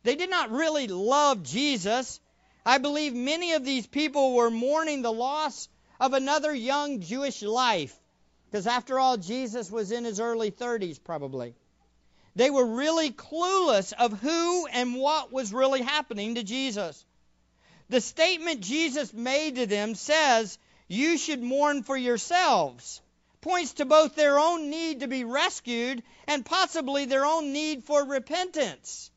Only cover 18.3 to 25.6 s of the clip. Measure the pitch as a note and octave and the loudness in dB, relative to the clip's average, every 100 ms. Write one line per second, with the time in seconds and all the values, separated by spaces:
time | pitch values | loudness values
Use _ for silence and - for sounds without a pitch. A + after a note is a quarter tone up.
18.3 | F4 E4+ C#4+ F#3 D4 E4 C#4 B3+ A3 A#3+ | 2 -2 -4 -4 -2 0 -2 -6 -6 -2
19.3 | C#4 D#4 B3 A3+ G3+ G#3 G#3+ - D#4 D4 | 0 0 -2 0 0 -2 -6 0 2 6
20.3 | A3+ G#3+ - _ _ _ F#3 D#4 E4 - | 4 2 -10 _ _ _ -2 0 0 -2
21.3 | C#4 A#3+ C4+ D4 C#4+ A3 C4+ B3 A#3+ - | -4 -2 2 2 0 -2 -2 0 0 2
22.3 | F4 F4 G#3+ C#3+ B2 - - _ _ _ | 2 4 4 2 -6 -18 -18 _ _ _
23.3 | _ D4+ F4+ D4+ - C#4 D#4 D#4 - D4 | _ -2 0 -2 -4 6 6 6 4 4
24.3 | C#4+ D#4+ E4+ D4 D#4 E4 C4+ C4 C4 A#3 | 6 4 2 -4 -4 -4 -4 -4 -4 -2
25.3 | C4+ F4+ - | 0 0 -2